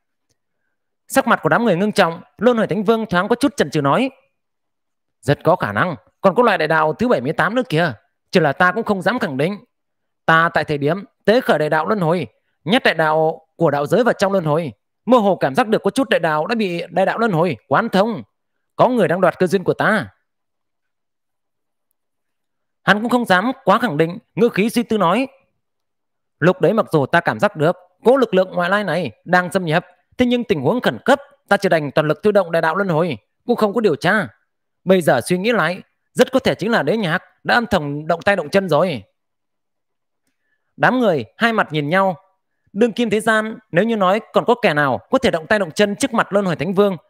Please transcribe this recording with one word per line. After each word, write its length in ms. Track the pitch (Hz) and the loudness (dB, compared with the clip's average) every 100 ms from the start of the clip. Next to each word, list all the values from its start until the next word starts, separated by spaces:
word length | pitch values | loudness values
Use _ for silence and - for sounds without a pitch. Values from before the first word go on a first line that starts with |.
| _ _ _ _ _ _ _ _ _ _ - | _ _ _ _ _ _ _ _ _ _ -4
Sắc 200 | - 247 | -2 0
mặt 120 | 196 | 0
của 60 | 156 | 2
đám 160 | 165 233 | 0 0
người 100 | 170 | 0
ngưng 160 | 208 | 0
trọng, 300 | 202 170 170 - - | 0 0 -2 -16 -2
Luân 200 | 233 233 | 0 0
Hồi 100 | 190 | -2
Thánh 160 | 185 | -2
Vương 220 | 202 226 220 | 0 0 0
thoáng 220 | 175 202 | -2 -2
có 80 | 196 | 0
chút 220 | - - | -2 -2
chần 120 | 180 | -2
chừ 120 | 156 | 0
nói, 280 | 139 160 262 - _ _ _ _ _ _ _ _ _ _ | 0 0 0 -6 _ _ _ _ _ _ _ _ _ _
"Rất 180 | - 143 | -2 0
có 120 | 156 180 | 2 0
khả 180 | 113 | 0
năng, 220 | 104 175 147 _ _ | -2 -2 -4 _ _
còn 140 | 196 175 | 0 4
có 80 | |
loại 140 | 240 180 | 2 2
đại 100 | 156 | 2
đạo 260 | 160 156 | 2 0
thứ 140 | 151 247 | -2 0
bảy 140 | 185 | 0
mươi 120 | 123 | -2
tám 220 | - 170 240 | -2 0 0
nữa 80 | 233 | -2
kìa, 240 | 151 170 110 _ _ _ | -2 -2 -4 _ _ _
chỉ 80 | 185 | 2
là 140 | 151 | 2
ta 180 | 135 180 | 2 0
cũng 120 | 214 | 0
không 180 | 220 196 | -4 -2
dám 180 | 170 240 | -2 -2
khẳng 180 | 185 131 | -4 -2
định. 200 | 160 202 _ _ _ _ _ _ - | -4 -4 _ _ _ _ _ _ 2
Ta 240 | 160 165 | 2 2
tại 100 | 165 | -2
thời 140 | 151 147 | -2 -2
điểm 260 | 143 185 - _ - | -2 -4 -8 _ 0
tế 160 | 240 | 2
khởi 180 | - 160 | 2 0
đại 100 | 151 | 2
đạo 180 | 156 165 | -2 -2
luân 120 | 214 | -2
hồi, 280 | 160 180 131 _ _ _ | 0 -2 -4 _ _ _
nhét 200 | 151 247 | -2 0
đại 100 | 233 | 0
đạo 540 | 165 156 156 160 160 _ - | 0 0 2 0 -4 _ -2
của 160 | 160 | 0
đạo 140 | 143 147 | 0 0
giới 180 | 175 | 0
vào 100 | - | 0
trong 180 | - 190 | 0 0
luân 140 | 196 156 | 0 -2
hồi, 260 | 147 156 - _ _ - | -2 -4 -12 _ _ 2
mơ 120 | 247 | 2
hồ 180 | 202 175 | 2 0
cảm 200 | 147 165 | 0 0
giác 120 | 220 | 0
được 160 | 196 | 0
có 60 | 196 | -2
chút 200 | 254 269 | -2 0
đại 100 | 180 | 0
đạo 280 | 165 151 175 | 0 -2 -2
đã 80 | 233 | -4
bị 280 | 196 170 - | -4 -4 -6
đại 160 | 180 190 | -2 -2
đạo 120 | 262 | 0
luân 140 | 226 | -2
hồi 260 | 160 180 123 - | 0 -2 -4 -2
quán 220 | 147 226 | -2 0
thông. 340 | 185 220 185 101 _ _ _ _ - | 0 0 -2 -12 _ _ _ _ 0
Có 120 | 190 | 2
người 200 | 247 160 | 2 0
đang 140 | 175 | 2
đoạt 180 | 175 - | 0 0
cơ 80 | 185 | 0
duyên 160 | 190 | 0
của 100 | 170 | -2
ta." 340 | - 151 214 107 _ _ _ _ _ _ _ _ _ _ _ _ _ _ _ _ _ _ _ _ _ _ _ _ _ _ _ | -2 0 0 -4 _ _ _ _ _ _ _ _ _ _ _ _ _ _ _ _ _ _ _ _ _ _ _ _ _ _ _
Hắn 180 | - 202 | 0 0
cũng 80 | 233 | 0
không 160 | 247 226 | -2 2
dám 260 | 180 220 - | 0 0 -4
quá 160 | - 214 | 0 0
khẳng 180 | 233 147 | 0 0
định, 200 | 165 185 _ - | -2 -4 _ -2
ngữ 140 | 233 | 0
khí 200 | - 220 | 0 -2
suy 140 | 240 | -2
tư 140 | - 214 | -2 0
nói, 300 | 170 208 269 _ _ _ _ _ _ _ _ _ _ - | 2 0 -2 _ _ _ _ _ _ _ _ _ _ -2
"Lúc 220 | 165 185 | 0 2
đấy 120 | 156 | 0
mặc 120 | 214 - | 0 0
dù 140 | 156 131 | 0 2
ta 140 | 170 | 0
cảm 200 | 156 113 | 0 -2
giác 160 | 208 156 | -2 0
được 220 | 151 - _ _ | -2 -2 _ _
cỗ 140 | 220 269 | 2 4
lực 160 | 240 | 2
lượng 180 | 185 185 | 0 0
ngoại 180 | 175 175 | -2 0
lai 140 | 202 | 0
này 280 | 196 160 143 - 156 | -2 -4 -4 -8 0
đang 260 | 180 180 | 0 0
xâm 140 | 196 175 | -4 0
nhập, 200 | 160 - _ _ - | -2 -4 _ _ -2
thế 80 | 247 | 0
nhưng 180 | 240 | 0
tình 180 | 233 165 | -2 -2
huống 200 | 131 240 | 0 0
khẩn 160 | 208 117 - | -2 -2 0
cấp, 140 | 277 - _ - | 0 -2 _ -2
ta 100 | 202 | 0
chỉ 120 | 185 | 2
đành 220 | 165 147 | 0 0
toàn 160 | 160 151 | -2 0
lực 120 | 151 | 0
thôi 100 | 214 | 0
động 180 | 202 170 | 0 0
đại 100 | 170 | 0
đạo 140 | 160 170 | 0 -2
luân 140 | 202 | -2
hồi, 280 | 156 175 117 _ _ - | 0 -2 -6 _ _ -4
cũng 100 | 240 | -2
không 180 | 214 | 0
có 80 | 196 | 0
điều 140 | 214 143 | -2 -2
tra. 320 | 165 208 143 _ _ _ _ _ | -2 -2 -4 _ _ _ _ _
Bây 180 | 175 190 | 0 2
giờ 200 | 160 135 | 4 0
suy 160 | - 180 | 0 -2
nghĩ 140 | 208 | 0
lại, 300 | 226 160 185 - _ _ | 0 -2 -4 -14 _ _
rất 180 | - 254 | -2 0
có 80 | 262 | 0
thể 160 | 202 147 | -2 -2
chính 160 | 202 | -2
là 120 | 214 | 0
Đế 140 | 143 220 | 0 -2
Nhạc 260 | 185 175 - _ | -2 -4 -8 _
đã 120 | 156 226 | -2 0
âm 100 | 233 | 0
thầm 420 | 185 147 147 156 | -2 -2 -8 -4
động 140 | 170 | -2
tay 140 | 202 202 | 0 -2
động 140 | 147 | 0
chân 200 | 196 190 | -2 2
rồi." 340 | 147 185 127 - _ _ _ _ _ _ _ _ _ _ _ _ _ _ _ _ - | 0 0 -4 -12 _ _ _ _ _ _ _ _ _ _ _ _ _ _ _ _ -2
Đám 220 | 156 254 | 0 2
người 260 | 226 156 110 - | 0 0 -4 -4
hai 160 | 233 | -2
mặt 140 | 220 175 | 0 -2
nhìn 180 | 151 143 | -2 -2
nhau. 280 | 185 190 160 _ _ _ _ _ | 0 0 -2 _ _ _ _ _
Đương 180 | 196 240 | -2 -2
kim 180 | 226 233 | 0 -2
thế 100 | 208 | 0
gian, 380 | 220 220 220 226 - | 0 0 -2 -10 -4
nếu 120 | 165 | -2
như 120 | 226 220 | 0 0
nói 260 | 185 214 - | 0 0 0
còn 120 | 202 165 | -2 0
có 100 | 240 | 0
kẻ 120 | 196 | 2
nào 260 | 151 143 113 - | 0 0 -2 -2
có 60 | 131 | -2
thể 140 | 208 | 0
động 160 | 165 160 | -2 -2
tay 120 | 214 | -2
động 120 | 175 | -2
chân 240 | - 208 202 | 0 0 0
trước 180 | 269 | -4
mặt 200 | 226 - | -2 0
Luân 120 | 196 190 | 0 -2
Hồi 100 | 151 | -4
Thánh 180 | 160 | -2
Vương, 240 | 185 202 180 | 0 0 0